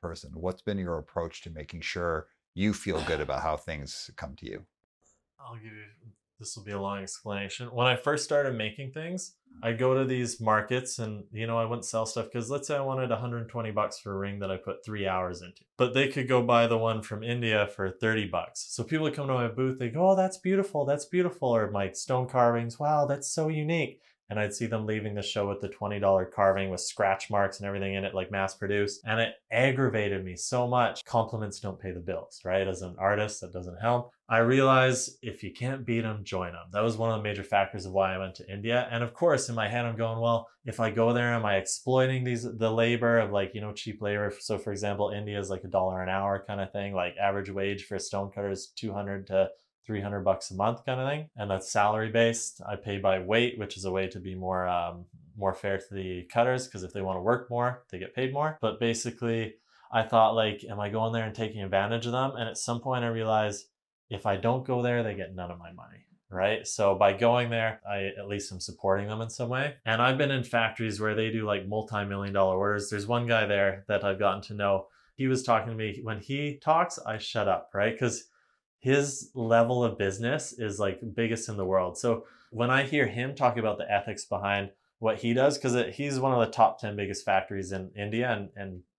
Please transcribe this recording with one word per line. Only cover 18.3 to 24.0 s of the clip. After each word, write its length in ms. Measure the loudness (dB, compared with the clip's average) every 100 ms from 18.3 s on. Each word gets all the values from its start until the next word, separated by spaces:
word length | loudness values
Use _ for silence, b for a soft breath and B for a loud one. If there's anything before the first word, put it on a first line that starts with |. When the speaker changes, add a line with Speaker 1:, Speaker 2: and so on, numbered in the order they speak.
| -2 -4 -8 -10
Speaker 2:
So 160 | -8 -2
people 180 | 0
would 120 | 0 -2
come 120 | 0
to 60 |
my 160 | 0 0
booth, 300 | 0 -2 0
they 100 | -2
go, 220 | 4 4
"Oh, 40 | 6
that's 220 | 2 0
beautiful, 480 | 0 2 2 0 0
that's 200 | 0 0
beautiful," 440 | 0 0 0 2
or 160 | 4 2
my 200 | 0 -2
stone 380 | -4 -2 -2 2
carvings, 500 | 6 6 4 0 -2
"Wow, 260 | 0 2 2
that's 220 | 0 -4
so 220 | -2 -2
unique." 500 | 0 0 0 -2 -6